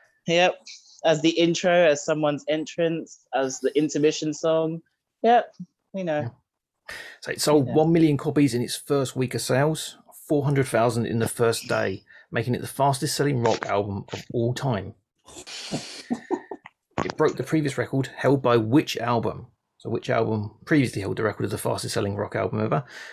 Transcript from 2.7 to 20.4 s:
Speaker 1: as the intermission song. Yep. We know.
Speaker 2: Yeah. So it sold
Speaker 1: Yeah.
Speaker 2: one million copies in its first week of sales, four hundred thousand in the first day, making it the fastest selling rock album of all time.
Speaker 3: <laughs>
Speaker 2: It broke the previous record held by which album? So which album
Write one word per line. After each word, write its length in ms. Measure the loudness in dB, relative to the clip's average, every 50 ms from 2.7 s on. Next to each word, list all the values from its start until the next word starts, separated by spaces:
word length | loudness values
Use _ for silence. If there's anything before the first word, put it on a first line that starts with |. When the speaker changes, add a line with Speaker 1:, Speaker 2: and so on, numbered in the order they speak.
| -4 -2 -2 0 -2 -2 -6 -10 -16 -20 _ _ -4
Speaker 1:
as 240 | -2 -2 -2 -4 -4
the 120 | -4 0 2 2
intermission 560 | 0 0 0 2 2 2 2 0 -4 -6 -6
song. 480 | -2 -2 0 0 0 0 -2 -4 -8 -12 _ _ _ _ _ _ _
Yep. 320 | 2 4 4 4 2 0 -6 -18 -20 -20 _ _ _ _ -10
We 100 | -6 -4
know. 160 | -2 -2 -2
Speaker 2:
Yeah. 760 | -4 -6 -8 _ _ _ _ _ _ _ _ _ _ -18 -16 -16 -16 -18 -20 -12
So 100 | -10 -8
it 80 | -6 -2
sold 260 | 2 4 4 4 4 4
Speaker 1:
Yeah. 80 | 2
Speaker 2:
one 180 | 2 4 4 6
million 240 | 6 6 4 4 2
copies 360 | 0 0 2 4 4 4 2
in 80 | 0
its 140 | -2 -4 -6
first 400 | -8 -4 -2 0 0 0 -2 -2
week 180 | -2 -2 -2 -2
of 60 | -4
sales, 560 | -2 0 2 2 2 2 0 -2 -6 -10 -14 -16 _ _ -20 -20 -4 -2
four 160 | 0 0 2
hundred 240 | 2 2 2 2 2
thousand 380 | 2 2 2 2 2 0 0
in 140 | 0 0 0
the 100 | 0 -2
first 380 | 0 0 2 2 2 0 -2 -2
day, 340 | -2 0 0 -2 -4 -6 -10 _ -20 -20 -16 _
making 260 | -6 -4 -2 -2 -2
it 60 | -4
the 60 | -4 -6
fastest 480 | -2 0 0 0 2 0 -2 -4 -2
selling 260 | 0 0 0 0 2
rock 240 | 2 2 0 0 -2 -2
album 360 | -2 -2 -2 -2 -4 -8 -8 -10
of 100 | -12 -14 -10 -6 -4
all 200 | -2 -2 -2 -2
time. 420 | -2 -2 -2 -2 -4 -4 -8 -12 _ _ _ _ _ _
Speaker 3:
<laughs> 540 | -20 -20 -18 -16 -16 -14 -14 -10 -10 -10 -10 -10 -12 -16 -16 -10 -8 -8 -8 -6 -6 -6 -6 -6 -10 -18 -18 _ -20 -20 _ _ _ _ -6 -4
Speaker 2:
It 120 | -4 0 2
broke 180 | 2 2 2
the 80 | -2 -4
previous 340 | -2 0 0 0 0 -2 -2
record 340 | -4 -2 -2 -2 -2 -4 -4
held 260 | 0 2 4 4 4
by 140 | 4 4 4
which 400 | 4 4 4 4 4 4 2 -2
album? 520 | -4 -2 0 0 0 0 -2 -4 -6 -10 -18 _ _ _ _ _ _
So 120 | -8 -6
which 200 | -6 -4 -2 -2
album 420 | 0 0 2 2 0 -2